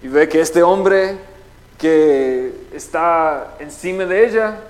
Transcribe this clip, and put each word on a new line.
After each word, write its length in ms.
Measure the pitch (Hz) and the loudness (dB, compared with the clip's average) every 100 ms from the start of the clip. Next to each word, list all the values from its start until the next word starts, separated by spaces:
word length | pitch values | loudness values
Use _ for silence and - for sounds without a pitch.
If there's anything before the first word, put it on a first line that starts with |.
y 60 | 131 | -2
ve 200 | 139 156 | 2 2
que 120 | 160 | 2
este 220 | 160 170 | 0 2
hombre 540 | 170 190 190 190 190 196 - - - - - - | 4 4 2 2 0 -6 -16 -20 -20 -20 -20 -6
que 720 | 160 160 156 139 131 127 127 120 - | 0 2 4 2 0 -2 -6 -10 -18
está 840 | 110 - 160 170 165 160 147 - - | -18 -10 -4 0 0 0 -2 -10 -16
encima 460 | 147 - 185 185 | -18 -12 -8 -6
de 220 | 185 185 233 | -2 2 2
ella 320 | 220 214 214 - | 2 -4 -6 -18